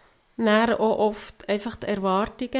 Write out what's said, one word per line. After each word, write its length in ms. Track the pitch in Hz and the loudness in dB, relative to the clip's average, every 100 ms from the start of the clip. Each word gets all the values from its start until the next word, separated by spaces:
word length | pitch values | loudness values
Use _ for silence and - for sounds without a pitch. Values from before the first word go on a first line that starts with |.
| _ _ _ - | _ _ _ -2
Dann 360 | 220 214 233 | 2 4 4
auch 260 | 220 220 - | 2 0 2
oft 500 | 208 214 - - - | 0 -2 -10 -10 -4
einfach 260 | 208 226 - | -4 -4 -8
die 100 | - | -6
Erwartungen. 640 | 202 190 190 220 - 247 | -2 0 0 -2 -6 -4